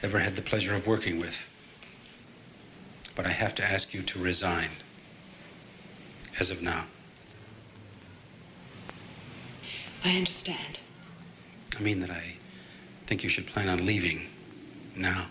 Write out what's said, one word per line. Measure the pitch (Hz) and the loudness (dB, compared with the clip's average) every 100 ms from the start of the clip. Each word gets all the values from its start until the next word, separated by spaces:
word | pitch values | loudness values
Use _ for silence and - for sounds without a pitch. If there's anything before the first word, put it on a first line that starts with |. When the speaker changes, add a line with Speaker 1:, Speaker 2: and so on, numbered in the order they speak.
Speaker 1:
ever | 101 101 | 4 6
had | 95 95 | 4 2
the | |
pleasure | 98 110 98 101 | 2 4 6 4
of | 110 | 6
working | 110 - 85 | 6 6 2
with. | 85 - - - - - - - - - - - - - - - - - - - | 0 -2 -8 -14 -20 -18 -16 -16 -18 -18 -18 -18 -18 -18 -18 -16 -16 -14 -12 0
But | 90 | 2
I | |
have | 90 107 - | 4 4 4
to | |
ask | 98 95 - | 4 4 2
you | 101 | 0
to | 92 95 | -2 2
resign, | 90 90 95 85 82 - - - - - - - - - - - - - - - - - | 4 4 4 4 2 -2 -12 -16 -18 -18 -18 -16 -16 -16 -16 -16 -16 -16 -16 -12 -8 0
as | 92 | 0
of | 92 | 2
now. | 85 - - - - - - - - - - - - - - - - - - - - - - - - - - - - - - - - - | 0 0 -2 -10 -18 -18 -18 -18 -16 -16 -18 -18 -16 -16 -16 -18 -18 -18 -18 -16 -16 -14 -10 -10 -10 -14 -12 -12 -12 -10 -8 -8 -8 2
Speaker 2:
I | 180 185 | 6 6
understand. | 180 - - 165 - - - - - - - - - - - - | 6 2 -2 -2 -4 -8 -12 -16 -16 -16 -16 -16 -18 -16 -6 2
Speaker 1:
I | |
mean | 104 101 | 4 4
that | 90 | 2
I | 87 85 87 - - - - - - - | -2 -4 -8 -12 -16 -16 -16 -16 -14 0
think | 98 | 2
you | - | 4
should | - 87 | 2 2
plan | - 98 | 2 4
on | 87 92 | 6 6
leaving | 104 87 80 - - - - - - - 92 | 6 6 2 -4 -10 -14 -14 -14 -14 -12 0
now. | 95 90 90 | 4 4 0